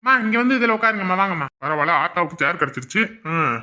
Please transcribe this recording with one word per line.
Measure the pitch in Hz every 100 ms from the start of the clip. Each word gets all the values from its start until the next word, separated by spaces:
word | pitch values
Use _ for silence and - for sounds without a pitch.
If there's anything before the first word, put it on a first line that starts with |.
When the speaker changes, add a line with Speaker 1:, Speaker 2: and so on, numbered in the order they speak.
Speaker 1:
அம்மா, | 240 262
இங்க | 220 226
வந்து | 247 262
இதுல | 233 220
உட்காருங்கம்மா, | 226 214 185 185
வாங்கம்மா. | 196 175 139 _
Speaker 2:
பரவாயில்ல, | 143 151 147 156
ஆத்தாவுக்கு | 160 - 165 170
சேர் | 143 175
கிடைச்சிருச்சு. | 143 131 131 202 214 - 156
ம். | 165 147 117